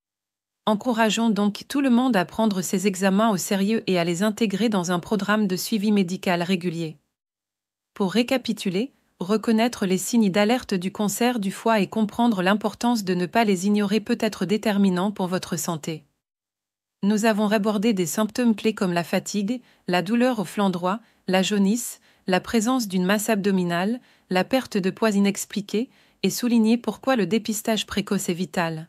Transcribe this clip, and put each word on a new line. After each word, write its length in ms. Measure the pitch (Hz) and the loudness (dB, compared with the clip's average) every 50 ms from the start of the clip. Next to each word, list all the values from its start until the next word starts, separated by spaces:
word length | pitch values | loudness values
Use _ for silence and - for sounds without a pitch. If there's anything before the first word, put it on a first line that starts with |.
| _ _ _ _ _ _ _ _ _ _ _ _ - | _ _ _ _ _ _ _ _ _ _ _ _ -2
Encourageons 640 | 208 214 202 - 254 233 226 226 214 190 226 233 226 | -2 -2 0 0 -2 0 2 2 2 2 2 2 2
donc 360 | 208 196 208 208 202 - - | 2 2 0 0 -2 -4 -8
tout 140 | - - 285 | -6 -2 0
le 80 | 277 262 | 2 2
monde 260 | 240 233 262 269 226 | 4 4 2 2 2
à 80 | 185 170 | 2 0
prendre 380 | - - - 220 220 196 190 | 0 -2 0 0 0 0 -2
ces 260 | 175 - - 190 180 | -2 -2 -2 -2 0
examens 440 | 208 190 175 196 196 190 202 220 233 | -2 0 0 0 2 2 2 2 2
au 60 | 202 | 0
sérieux 460 | 165 - - 208 190 196 202 226 226 - | 0 -2 -2 -2 0 0 0 0 0 0
et 100 | - 185 175 | 0 0 0
à 40 | 170 | 0
les 180 | 175 170 165 208 | 0 0 0 0
intégrer 460 | 220 208 - 233 202 196 185 220 240 | 0 0 0 0 0 0 0 0 0
dans 220 | 208 185 165 170 | 0 0 0 0
un 80 | 180 175 | -2 -2
programme 480 | - - 226 196 196 202 208 214 214 | -2 -2 -2 -2 0 0 0 2 0
de 80 | 185 185 | 0 -2
suivi 340 | 180 - - 226 214 190 220 | -2 -2 -2 -2 0 2 2
médical 520 | 208 202 190 170 190 185 - 202 175 175 175 | 2 2 2 0 -2 -4 -2 0 0 0 0
régulier. 540 | 175 196 175 170 180 160 170 165 156 151 _ _ _ _ _ _ _ _ _ _ _ _ _ _ _ _ _ _ _ - | 0 -2 -2 -2 -4 -4 -6 -6 -8 -10 _ _ _ _ _ _ _ _ _ _ _ _ _ _ _ _ _ _ _ -4
Pour 180 | - 202 180 165 | -2 -2 0 2
récapituler, 800 | 220 247 240 269 247 247 - 214 - - 202 170 190 254 285 _ _ _ _ _ - | 0 2 2 0 -2 -2 -4 -6 -4 -4 -4 -2 -2 -4 -4 _ _ _ _ _ -8
reconnaître 680 | 180 180 220 214 208 233 226 220 226 247 240 - 214 | -2 -2 -2 0 2 2 2 2 2 0 0 -2 -2
les 120 | 180 190 | 0 0
signes 340 | 180 - - - 233 220 196 | 0 0 0 2 2 4 4
d'alerte 440 | 165 208 208 208 247 247 - - 202 | 4 2 2 2 2 -2 -2 -2 -4
du 160 | 185 175 190 | -4 -4 -4
cancer 480 | - - 208 202 202 - 240 247 247 233 | -4 -2 -2 -2 0 0 0 0 0 -2
du 120 | 190 196 | -4 -6
foie 280 | 190 - - 233 226 214 | -6 -2 0 2 2 2
et 80 | 185 | 0
comprendre 560 | - - 220 214 202 - - 233 240 214 185 175 | 0 -2 -2 -2 -2 0 0 0 2 2 2 2
l'importance 600 | 190 208 202 214 208 - - - 240 240 220 196 | 2 2 2 0 -4 -4 -2 -2 0 0 0 0
de 120 | 180 180 | -2 -2
ne 100 | 175 175 | -2 -2
pas 180 | 170 - 233 233 | 0 2 2 2
les 220 | 208 196 170 180 | 2 2 2 2
ignorer 340 | 208 208 208 208 190 208 226 | 0 2 2 2 2 0 0
peut 200 | 214 - 240 233 | 0 -2 -2 -2
être 240 | 233 214 208 - 190 | -2 -2 -2 -2 -2
déterminant 680 | 165 208 214 - 226 196 202 196 196 180 175 185 214 | 0 0 0 0 0 2 4 4 4 4 2 0 -2
pour 160 | 202 - 185 | -2 -2 -2
votre 300 | 170 185 175 - - 185 | -2 -2 -4 -4 -4 -6
santé. 480 | 156 - 185 170 147 - 170 160 151 - _ _ _ _ _ _ _ _ _ _ _ _ _ _ _ _ _ _ _ - | -6 -4 -4 -6 -6 -6 -8 -10 -10 -12 _ _ _ _ _ _ _ _ _ _ _ _ _ _ _ _ _ _ _ 0
Nous 220 | 196 214 208 220 | 0 2 2 2
avons 260 | 226 214 202 214 202 | 2 2 2 2 2
abordé 420 | 214 220 190 220 208 214 190 240 220 | 2 2 2 0 0 2 2 2 2
des 120 | 185 180 | 2 0
symptômes 500 | 160 - 214 214 208 - - 247 233 214 | -2 -2 -2 -2 -2 0 2 2 2 2
clés 200 | 202 - 220 208 | 2 0 -2 0
comme 180 | - 202 180 175 | 0 0 0 0
la 100 | 175 165 | 0 -2
fatigue, 580 | - - 185 - - - 202 202 196 254 247 - _ _ _ _ | 0 -2 -4 -2 -2 -4 -4 -2 -2 -4 -6 -10 _ _ _ _
la 160 | - 180 180 175 | -2 0 0 0
douleur 360 | 185 233 240 247 254 247 220 | 2 2 2 2 2 2 0
au 60 | 180 | -4
flanc 240 | 151 - 208 202 196 | -4 -2 0 0 0
droit, 300 | 175 175 180 180 196 233 - _ _ _ _ | 0 0 -2 -2 -4 -4 -8 _ _ _ _
la 140 | - 180 185 | 0 2 2
jaunisse, 580 | 185 185 214 202 196 190 220 240 - - - - _ _ _ _ _ | 2 2 2 2 2 2 2 0 -2 -8 -12 -14 _ _ _ _ _
la 120 | - 185 180 | 0 0 0
présence 480 | - - - 226 208 240 262 262 226 | 0 0 0 0 2 2 0 -2 -2
d'une 160 | 196 180 185 180 | -2 -2 0 0
masse 260 | 185 208 214 208 - | 2 0 0 0 0
abdominale, 680 | 220 202 180 202 190 185 175 175 175 170 185 208 240 254 - _ _ _ _ - | 0 0 0 0 0 0 0 0 0 -2 -2 -2 -4 -6 -8 _ _ _ _ -2
la 140 | 190 185 185 | 0 0 0
perte 340 | - - 262 247 - - | 0 0 -2 -2 -2 -4
de 140 | 208 180 190 | -2 -2 -2
poids 180 | 196 - 233 220 | -2 0 0 0
inexpliquée, 800 | 196 202 202 202 196 - - - - 208 - - - 208 254 - _ _ _ _ _ _ | 2 2 2 0 0 -2 -6 -8 -8 -8 -6 -4 -4 -4 -4 -6 _ _ _ _ _ _
et 80 | - 190 | -4 -2
souligné 480 | 185 - 240 240 240 233 214 220 240 | -2 -2 0 2 4 4 4 4 4
pourquoi 380 | 240 - 220 202 - - 269 262 | 2 0 -4 -6 -4 -2 0 0
le 100 | 240 190 | 0 0
dépistage 640 | 165 214 226 220 - 208 - - 233 220 202 - | 0 -2 -2 -2 -4 -6 -4 -2 -2 -2 -2 -4
précoce 420 | - - 202 196 - 202 190 - - | -4 -4 -6 -4 -2 -2 -2 -2 -2
est 40 | 175 | -4
vital. 540 | 165 185 147 - 190 170 165 160 156 160 | -4 -4 -6 -4 -4 -4 -4 -4 -8 -12